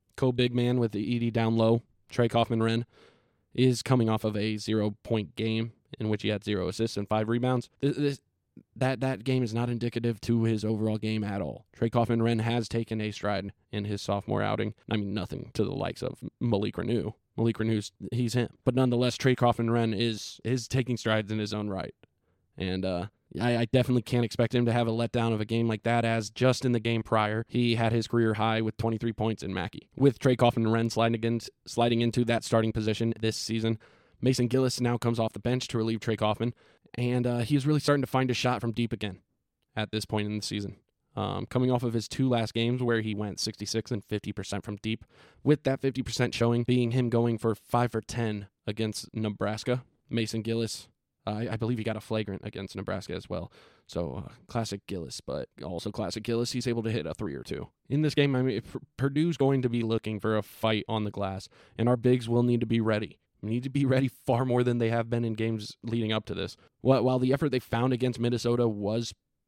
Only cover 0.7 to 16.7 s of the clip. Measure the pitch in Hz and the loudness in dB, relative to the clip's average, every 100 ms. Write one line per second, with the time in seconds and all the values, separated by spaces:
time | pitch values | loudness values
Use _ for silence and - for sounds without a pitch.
0.7 | 123 113 104 87 120 117 113 113 113 113 | 4 2 0 -2 0 0 2 2 4 6
1.7 | 117 - _ - - 117 117 117 117 113 | 4 2 _ -8 0 4 4 2 2 2
2.7 | 117 117 _ - _ _ _ _ - 127 | 0 -2 _ -20 _ _ _ _ 2 4
3.7 | 120 - 131 113 107 107 104 110 107 104 | 4 2 4 4 2 0 -2 -2 -2 0
4.7 | 110 104 104 - 113 90 - 113 110 113 | 0 0 -2 -2 -2 -2 -4 -2 -2 -4
5.7 | - - - 107 104 104 104 - 101 87 | -8 -18 -6 -2 -2 0 -2 -2 -2 -2
6.7 | - 113 - 101 110 110 120 123 127 - | -2 -2 -2 0 0 2 0 2 0 -2
7.7 | - 139 127 143 139 _ _ _ - _ | -4 -2 0 -2 -2 _ _ _ -20 _
8.7 | - 131 123 131 110 127 127 120 113 120 | -4 -2 0 -2 -4 -2 0 0 -2 -2
9.7 | 120 117 117 117 110 - 117 113 110 107 | -2 -2 -2 -2 -4 0 2 2 2 0
10.7 | 110 110 107 107 110 104 101 78 - _ | 0 0 0 -2 -2 -2 -4 -4 -8 _
11.7 | - 117 123 113 117 113 113 113 120 110 | -4 0 2 2 2 2 2 0 -2 -2
12.7 | 117 113 110 107 101 101 98 98 - - | -4 -4 -4 -4 -4 -2 -2 -4 -12 -8
13.7 | 107 101 101 - 101 101 104 104 107 107 | -6 -4 -4 -2 -4 -2 -2 0 0 -2
14.7 | - - 110 101 101 - 95 - - 98 | -6 -4 -2 -2 -4 -6 -8 -8 -2 -2
15.7 | 92 87 - 85 - - - 120 101 104 | -2 -6 -4 -8 -8 -14 -4 0 0 0